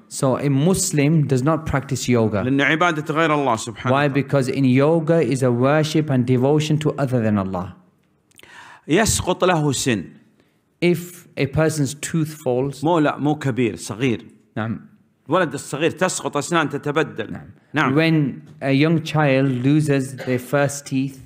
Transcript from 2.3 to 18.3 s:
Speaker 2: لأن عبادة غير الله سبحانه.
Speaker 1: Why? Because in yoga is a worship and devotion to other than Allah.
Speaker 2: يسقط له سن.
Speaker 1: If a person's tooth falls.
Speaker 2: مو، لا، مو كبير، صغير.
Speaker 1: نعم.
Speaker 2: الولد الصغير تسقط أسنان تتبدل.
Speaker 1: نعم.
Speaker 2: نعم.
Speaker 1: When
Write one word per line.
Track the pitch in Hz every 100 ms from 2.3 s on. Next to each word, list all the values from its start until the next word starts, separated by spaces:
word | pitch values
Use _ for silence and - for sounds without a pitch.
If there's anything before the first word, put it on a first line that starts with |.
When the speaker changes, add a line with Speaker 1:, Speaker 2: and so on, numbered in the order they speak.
| 101
Speaker 2:
لأن | 123 139
عبادة | 139 160 175 151 151
غير | 151 165
الله | 147 139 113
سبحانه. | - 110 127
Speaker 1:
Why? | 135 147
Because | 139 135 143 123
in | -
yoga | 135 127 143 170 151 165
is | 120 131
a | 127
worship | 120 131 151 151 165 151
and | 131 120
devotion | 127 131 151 151 151
to | 147 -
other | 135 123
than | 110 104
Allah. | 95 92 92 - _ _ _ _ _ _ - - - - -
Speaker 2:
يسقط | 165 214 - - 185
له | 180 170 147
سن. | 127 139 104 - - _ _ _ _ _ _
Speaker 1:
If | 175 175 - - - -
a | 135
person's | 151 160 156 135
tooth | - - 165 151
falls. | - 127 123 139 139
Speaker 2:
مو، | 151 170
لا، | 143 -
مو | 139
كبير، | 151 135 117 117 95
صغير. | - 101 135 107 - - _ -
Speaker 1:
نعم. | 110 82 - - _ _ -
Speaker 2:
الولد | 170 156
الصغير | 135 - 139 156
تسقط | - 185 - 143 143
أسنان | 135 165 143
تتبدل. | 143 147 143 139 107 104
Speaker 1:
نعم. | 98 76 - _
Speaker 2:
نعم. | 143 135
Speaker 1:
When | 139 165 156 139